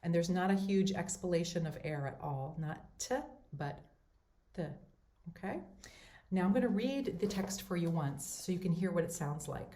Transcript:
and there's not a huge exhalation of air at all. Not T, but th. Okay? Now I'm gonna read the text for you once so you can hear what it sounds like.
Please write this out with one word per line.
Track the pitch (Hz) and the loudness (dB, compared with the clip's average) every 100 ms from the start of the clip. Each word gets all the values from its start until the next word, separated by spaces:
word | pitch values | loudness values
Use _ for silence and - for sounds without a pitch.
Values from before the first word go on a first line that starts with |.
and | 170 | 2
there's | 170 170 | 2 4
not | 180 185 | 2 4
a | |
huge | 196 196 196 190 | 2 4 4 4
exhalation | 185 175 - 185 175 170 175 | 2 -2 -4 0 2 2 0
of | 160 - | -2 -4
air | 156 147 139 | -4 -2 -4
at | - | -4
all. | - 139 139 160 | -4 -4 -4 -4
Not | 156 156 - - | -6 -6 -10 -12
T, | - 262 302 - - | -2 -2 -2 -14 -14
but | 143 147 - - _ _ _ _ _ _ | -6 -6 -6 -14 _ _ _ _ _ _
th. | - 156 139 - _ _ _ - | -6 -6 -6 -16 _ _ _ -16
Okay? | - 185 339 - - - - - - - | -10 -6 -6 -8 -16 -20 -20 -20 -20 -2
Now | 185 | 2
I'm | 180 | 6
gonna | 240 247 | 6 6
read | 196 247 277 262 175 | 4 2 2 -2 0
the | 208 | 0
text | 196 190 - | 0 -2 -4
for | - 175 | -2 0
you | 170 | 2
once | 165 143 139 | 2 0 -2
so | - - - | -8 -8 -2
you | 180 | 0
can | 185 | 2
hear | 165 185 | 2 2
what | 170 | 2
it | 165 | 0
sounds | - 147 151 - | 0 -2 -2 -4
like. | - - | -6 -8